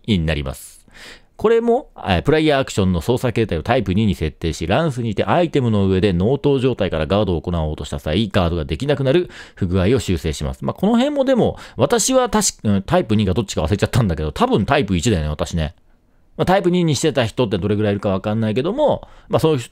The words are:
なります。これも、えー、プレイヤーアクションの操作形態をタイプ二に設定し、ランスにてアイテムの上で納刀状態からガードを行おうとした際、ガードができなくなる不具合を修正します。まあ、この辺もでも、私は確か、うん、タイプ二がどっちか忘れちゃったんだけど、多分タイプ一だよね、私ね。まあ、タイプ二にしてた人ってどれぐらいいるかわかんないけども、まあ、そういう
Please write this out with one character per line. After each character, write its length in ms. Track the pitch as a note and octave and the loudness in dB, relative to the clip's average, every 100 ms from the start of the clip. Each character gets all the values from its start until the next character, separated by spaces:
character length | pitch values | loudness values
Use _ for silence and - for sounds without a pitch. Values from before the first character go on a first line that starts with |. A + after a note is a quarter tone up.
| - | 0
な 260 | G2+ D#2+ | 0 2
り 100 | D2+ | -2
ま 100 | C2+ | -4
す。 320 | B1 - - _ - - - _ - | -10 -14 -20 _ -20 -20 -20 _ -2
こ 120 | G#3+ | 2
れ 140 | A#3 | 4
も、 280 | A#3 A#3 - - | 2 0 -2 -8
え 240 | - F#2 | -2 0
ー、 40 | |
プ 80 | - | 2
レ 100 | D#3 | 2
イ 60 | D#3 | 4
ヤ 100 | C#3 | 2
ー 40 | |
ア 40 | C3+ | 0
ク 60 | |
シ 100 | - | 0
ョ 40 | F#2 | 0
ン 60 | |
の 80 | F2 | 0
操 180 | - B2 | 0 0
作 160 | B2+ | 0
形 140 | A#2 G#2+ | -2 -2
態 100 | E2 | -2
を 60 | |
タ 140 | D2+ B2+ | 0 0
イ 60 | |
プ 100 | G2 | 0
二 120 | F#2 A2 | 0 0
に 80 | |
設 240 | E2 D#2 - | 0 -4 -4
定 140 | E2+ | -6
し、 160 | D2+ D#2+ | -4 -2
ラ 160 | A2+ E3+ | 0 0
ン 60 | |
ス 100 | B2 | -2
に 140 | A#2 G#2 | -4 -2
て 80 | |
ア 180 | F#2+ D3+ | 0 0
イ 100 | E3+ | 0
テ 100 | D3 | 0
ム 100 | A#2+ | 2
の 160 | G#2+ F#2+ | 2 2
上 140 | F#2 | 2
で 100 | G2+ | 2
納 260 | F2 G2 C#3+ | 2 0 0
刀 220 | D3 C#3 | 0 2
状 160 | C3 A#2+ | 0 0
態 160 | F#2 | -2
か 60 | D#2+ | -2
ら 100 | D2+ | 0
ガ 140 | G2 | 0
ー 40 | G#2 | 0
ド 120 | E2 | -2
を 40 | |
行 100 | F2+ | -2
お 200 | F2 D#2 | -2 -2
う 40 | D2+ | -4
と 80 | D2+ | -8
し 40 | |
た 100 | D2 | -8
際、 280 | - D#2+ A2+ | -2 0 0
ガ 200 | A2 E2+ | 0 0
ー 20 | |
ド 80 | E2+ | -2
が 80 | D2 | -4
で 120 | D#2 | -4
き 100 | C#3+ | -2
な 100 | C#3 | -2
く 80 | C3 | 2
な 80 | |
る 160 | D#3 F3+ - - - | 0 0 -8 -16 -6
不 100 | F#2 | -2
具 140 | F#2 | 0
合 140 | F2+ B2+ | 2 2
を 40 | |
修 180 | - F2 | 0 -2
正 160 | E2 | -4
し 100 | D2 | -4
ま 100 | C#2+ | -6
す。 120 | C2 - | -6 -8
ま 60 | |
あ、 20 | |
こ 140 | - F#3+ | -2 0
の 100 | A#3 | 2
辺 180 | C4+ D4 | 2 0
も 80 | |
で 120 | C4+ B3+ | 0 2
も、 220 | A#2+ - - - | 2 -2 -8 -2
私 360 | B2 A#3 - | 2 2 2
は 160 | C4 B3 | 2 2
確 320 | G#3+ - - | 0 -2 -2
か、 80 | - | 0
う 60 | G2 | 0
ん、 20 | |
タ 160 | - F3+ | 2 0
イ 60 | - | 2
プ 100 | G#2+ | 0
二 80 | |
が 100 | G2+ | 2
ど 100 | F2+ | 0
っ 20 | - | -2
ち 100 | - | -2
か 80 | |
忘 80 | D#2 | 0
れ 60 | G2+ | 0
ち 60 | |
ゃ 20 | - | 0
っ 20 | |
た 140 | - | 2
ん 60 | A2 | 0
だ 80 | D#2 | 0
け 60 | |
ど、 100 | D#2 | -4
多 140 | - B3+ | 0 2
分 180 | A#3 G3+ | 2 2
タ 140 | D3 | 0
イ 60 | A#2 | 0
プ 120 | F#2 | 0
一 140 | A#2+ | 0
だ 60 | F#2 | 0
よ 60 | |
ね、 60 | D2+ | -2
私 260 | D2+ D#2+ E2+ | -4 -4 -4
ね。 200 | D2+ - _ _ _ _ _ - | -4 -8 _ _ _ _ _ -4
ま 80 | |
あ、 20 | D#3 | 0
タ 120 | F#3+ | 2
イ 40 | |
プ 100 | F3+ | 2
二 120 | F3+ | 2
に 120 | E3 C#3+ | 2 2
し 40 | |
て 140 | D#3+ | 0
た 120 | C3+ A2+ | 0 -2
人 200 | - A#2 | 0 0
っ 40 | |
て 80 | G2 | 0
ど 120 | G2 | 0
れ 80 | G#2 | 0
ぐ 60 | |
ら 60 | G#2+ | 0
い 40 | |
い 20 | G2+ | 0
る 60 | |
か 80 | G#2 | 0
わ 100 | F#2+ | -2
か 140 | G#2+ | -2
ん 80 | G#2+ | -2
な 80 | A2 | -2
い 40 | |
け 80 | G#2 | -2
ど 120 | E3 | -2
も、 340 | B3+ D4 - - - - | 0 0 0 -6 -20 -4
ま 80 | - | 0
あ、 20 | |
そ 140 | D#3+ | 2
う 20 | D3 | 0
い 40 | |
う 20 | - | -4